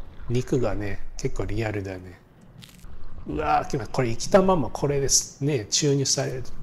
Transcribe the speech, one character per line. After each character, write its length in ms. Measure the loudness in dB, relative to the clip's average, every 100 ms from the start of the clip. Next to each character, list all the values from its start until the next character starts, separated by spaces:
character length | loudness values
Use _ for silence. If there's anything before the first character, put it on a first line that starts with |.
| -10 -8 -2
肉 300 | -2 2 0
が 160 | 2 0
ね、 240 | -2 -2 -2 -2
結 200 | -2 -2
構 80 | -2
リ 180 | -2
ア 80 | -2
ル 120 | -4
だ 100 | -6
よ 60 | -10
ね。 200 | -12 -18 -20 -20 -20 -20 -20 -18 -10 -6 -4 -6 -6
う 100 | -4
わ 280 | 2 2 2
ー、 240 | -2 -2
こ 120 | 0
れ 60 | 2
生 80 | 2
き 100 | 4
た 140 | 6
ま 120 | 6 4
ま 140 | 2
こ 180 | 0 0
れ 120 | 2
で 100 | 2
す 340 | 2 0 -4
ね、 220 | 0 0 0
注 260 | 0 2 2
入 100 | 2
さ 200 | 0 -2
れ 80 |
る、 100 | -4 -4 -4